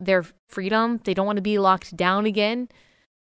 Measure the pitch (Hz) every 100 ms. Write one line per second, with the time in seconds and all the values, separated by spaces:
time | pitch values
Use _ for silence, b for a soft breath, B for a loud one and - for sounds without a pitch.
0 | 185 185 165 - - - 190 220 226 233
1 | - 185 196 208 196 208 190 185 - 170
2 | 180 196 214 208 208 240 247 b b b
3 | b _ _